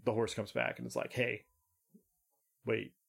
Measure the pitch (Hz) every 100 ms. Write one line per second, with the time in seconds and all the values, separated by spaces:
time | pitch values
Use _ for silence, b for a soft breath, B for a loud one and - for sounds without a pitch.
0 | - 110 113 - 104 120 117 - 120 -
1 | - 123 123 110 - _ _ _ _ -
2 | _ _ _ _ _ _ - 110 - _